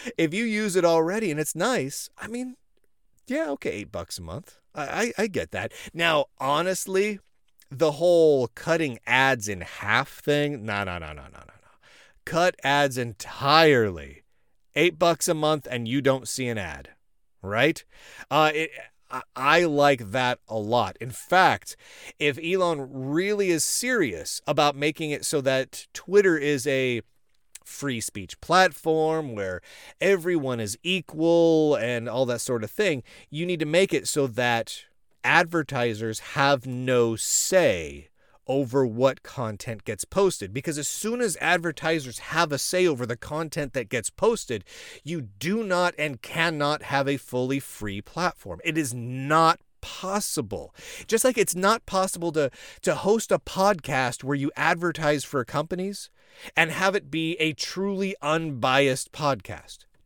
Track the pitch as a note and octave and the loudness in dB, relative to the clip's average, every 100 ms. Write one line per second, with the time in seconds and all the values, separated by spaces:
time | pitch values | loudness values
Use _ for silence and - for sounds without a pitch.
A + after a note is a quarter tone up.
0 | - - D#3+ F#3 A#3 G#3+ G#3+ F3+ E3+ E3 | -8 -2 0 0 -2 0 0 2 4 4
1 | D#3+ G#3 G#3+ D3 D#3 D#3 G#3 A#3+ C3+ - | 2 0 -2 -2 -4 -2 -2 0 -2 -6
2 | - - G#3 A#3+ B3+ B3 _ _ _ _ | -12 -14 -12 -8 -10 -12 _ _ _ _
3 | _ _ - C#4 D#4+ C#4 C#3 F#2+ G2 F2 | _ _ -6 -4 -4 -4 -6 -6 -8 -10
4 | E2 - E2 G2+ - - _ - C#3+ F3 | -10 -10 -10 -12 -14 -20 _ -10 -6 -2
5 | A#3 - A3 C#3 D#2+ F#2+ A2 - - D#3 | -2 -2 -2 -2 -4 -6 -8 -10 -12 -2
6 | E3+ D#3 - - C3 D3 F3+ F#3 - F#3+ | 2 2 0 -2 0 2 2 -2 -2 0
7 | G#3 G3+ - _ _ _ _ C3 D#3 D3 | 0 -2 -12 _ _ _ _ 0 2 4
8 | F3 E3+ D#3+ C#3+ A#2+ - - E3 D#3 A2+ | 4 8 8 6 2 -4 -2 0 0 -4
9 | - B2+ C3+ B2+ G#2 F#2+ E2 - G2+ A2+ | 2 4 6 4 -2 -6 -8 -8 0 0
10 | C3+ - - D3 D3 C#3+ G#2+ G2+ G2 F2 | 0 -4 0 2 0 -4 -4 -2 -2 -6
11 | D#2 D2+ C2 C2 C2 - _ _ _ - | -10 -12 -16 -20 -20 -20 _ _ _ -20
12 | - _ - D#3+ F3+ - C3+ C#3+ C#3+ B2 | -20 _ -4 0 2 0 0 2 2 0
13 | A#2+ G#2 - - C#3 D#3 D#3+ C3 G#2+ E2+ | -6 -8 -14 -4 4 8 8 8 4 0
14 | C#2 C#2+ _ _ _ _ _ D3 F3 D#3+ | -10 -18 _ _ _ _ _ 0 0 2
15 | F3 D#3+ - D#3+ D3+ D#3 - B2 A2+ C3+ | 2 2 0 0 0 -2 -4 -6 -4 0
16 | C3+ C3+ A#2 - B2 A2 F2 C#2+ - _ | 2 0 -2 -6 -4 -4 -6 -10 -16 _
17 | _ _ _ _ F#2+ G#2+ D3 D#3+ - - | _ _ _ _ -6 0 2 0 -8 -20
18 | - - - C#3+ D#3 D3+ D#3+ B2+ A2+ _ | -20 -20 0 4 4 2 -4 -8 -20 _
19 | _ B2+ - - C#3 E3 F3 C#3+ C#3+ C3 | _ -12 -12 -2 4 6 4 4 4 4
20 | G#2 B2+ B2+ B2 - A2+ G#2 A#2+ G#2 - | 0 -2 0 -2 -4 -6 0 2 0 -4
21 | C3 A2 - F3+ E3+ G#2+ - - - - | -12 -12 2 4 6 4 -2 -16 -20 -20
22 | - - D3 C#3 E3 F#3 F3 D3+ C3 C3+ | -20 -2 -2 -2 -2 0 2 0 -4 -8
23 | C3 D3+ F#3+ G#3 F#3+ E3 - - B3 B3 | -4 -2 0 0 2 2 0 -2 0 0
24 | C#3+ E2 - - - D3+ D3 C#3 D3+ D#3 | 0 -2 -8 -8 -2 2 2 2 -2 -2
25 | D#3 D3 - D3 C3 C3 C3 - - - | -6 -6 -4 -2 0 0 -2 -8 -18 -16
26 | - G3 F#3+ D#3 C#3+ C#3+ C3 C3+ C3 A#2 | 2 4 6 4 2 0 0 0 0 -2
27 | - _ _ _ _ - - - C#3+ A#2+ | -6 _ _ _ _ -20 -18 -8 -6 -4
28 | - G#2 F#2 - - F3 F#3 - E3 D#3+ | -6 -8 -12 -12 0 4 4 2 -2 0
29 | D#3 D#3+ D3 G#2+ F#2+ F2+ - - - - | 2 0 -4 -6 -4 -6 -10 -20 -20 -4
30 | F3 G3 E3 E3+ C3 A#2+ G#2+ G2+ E3+ F#3 | 2 2 2 0 0 -2 -4 -6 -4 -4
31 | - D#3 E3 E3+ E3 D#3+ D3+ C3 A#2 A#2+ | -4 -2 4 6 6 6 4 2 0 -2
32 | A#2 A#2 B2+ A#2+ - A#2+ G#2+ - G#3 C#3 | -2 -2 0 -2 -2 -4 -2 0 0 0
33 | - - - D3 F3 F3 D#3 E3 G3 D#3 | -4 -18 -14 -6 -4 -2 0 2 4 2
34 | - D#3 C3+ A2+ B2 A#2 - - - _ | -2 -2 -2 0 2 0 -2 -10 -18 _
35 | _ _ B2 D#3 E3+ E3 C#3+ C3+ A#2+ G#2+ | _ _ 2 4 4 0 -2 -2 -2 -2
36 | A2 A2 - D3 C#3 C#3 B2+ B2 B2+ B2 | -4 -6 -6 0 2 2 0 -6 0 2
37 | A#2 A2 - - - F#3 D3+ F2+ D2+ C#2+ | 2 0 -2 -2 2 4 4 2 -4 -12
38 | C#2+ _ _ _ - C3+ C3 C3+ B2+ A2 | -18 _ _ _ -4 -2 0 0 0 2
39 | C3 B2+ - - A2+ G2+ - A2 - G#2+ | 2 0 -6 -8 -8 -8 -10 -10 -8 -10
40 | - F#3 G3 - F#2+ A2+ E3+ D3 C#3 - | -6 0 0 0 -6 -6 -6 -6 -6 -6
41 | G#3+ A#3+ A#3 D#3 D3+ F3 E3 - D#3+ D#3+ | -4 -2 -2 -2 0 0 0 -4 -2 -2
42 | B2+ A2+ - D#3 E3+ C#3 - F3+ F3+ C3 | -4 -12 -4 0 0 0 -2 0 2 0
43 | A#2+ B2 - D3+ D#3 D#3 D3 C3 A2 B2 | -4 -6 -8 -8 -6 -6 -6 -6 -4 -4
44 | G#2 - G#3+ A#3 - A2 - - - - | -6 0 0 0 -2 -8 -8 -18 -20 -16
45 | C#3 E3+ A2 G2 D#3+ G#3+ G#3+ F3+ F3+ - | -8 -8 -8 -8 -2 -2 0 2 0 0
46 | D3+ B2 - D#3+ E3 D#3 D3 D3+ - C#3 | -4 -6 -6 0 0 2 0 -2 -2 0
47 | C#3 C#3 - B2+ B2+ C#3 - - G#2 G2 | 0 -2 -4 -4 -2 -2 -4 -10 -8 -8
48 | - - F3 - G3+ F3 E3 D#3+ C#3 B2 | -8 -4 -4 -4 -10 -8 -4 -2 -4 -6
49 | A#2+ B2+ C#3 D#3+ E3 E3+ _ _ - - | -8 -8 0 4 6 4 _ _ -16 -12
50 | F#3+ G3+ - - G#2 G2+ - - - - | -6 -4 -2 -4 -6 -8 -10 -16 -18 -16
51 | - G#3+ B3+ A#3+ F#3 E3+ F#3+ A3+ - F#3+ | -2 2 2 2 0 2 2 2 0 0
52 | F#3 F3+ E3+ D#3 C3+ - - - - D3 | 0 -2 -2 0 -2 -2 -16 -6 -2 0
53 | F#3 A3+ - F3+ - - G3 F#3+ - C#3 | 2 0 2 -2 -2 0 2 2 0 -2
54 | B2+ - C3 C#3+ C#3 - D#3 F3 F3 D#3 | -2 -2 -4 -2 -2 0 0 2 -2 0
55 | D#3 D3+ - C#3+ A#2+ D3 D#3 F3 F#3+ G3+ | 0 0 0 -4 -2 -4 -4 -4 -6 -8
56 | - _ _ - - - E3 D3+ F#3+ G3 | -14 _ _ -20 -4 0 0 2 0 0
57 | D#3 D#3+ D#3+ E3+ D#3+ D3+ - F#3 G3 F#3+ | -2 -4 -4 -2 -2 -2 -8 -4 -4 -2
58 | G3 G3 C#3+ D#3+ E3 C3 C3 C3 C#3 B2+ | -4 -4 -2 -2 -2 -2 2 4 4 0
59 | - - D3+ B2 - G2 - - _ _ | -6 -4 -2 -2 -4 -14 -16 -20 _ _